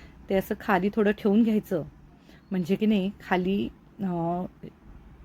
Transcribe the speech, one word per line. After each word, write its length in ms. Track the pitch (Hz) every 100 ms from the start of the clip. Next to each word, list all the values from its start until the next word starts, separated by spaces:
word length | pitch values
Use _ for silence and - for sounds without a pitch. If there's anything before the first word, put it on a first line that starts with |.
| - - -
ते 40 |
असं 200 | 190 - 208
खाली 300 | - 185 202
थोडं 160 | 226 202
ठेवून 320 | 214 208 208
घ्यायचं, 400 | 233 214 - 175 147 - - - - - -
म्हणजे 240 | 185 170
की 120 | 196 214
नाही 240 | 208 190 - -
खाली, 400 | 185 185 202 233 - - -
अ, 420 | 190 175 170 175 185 - - - - - - -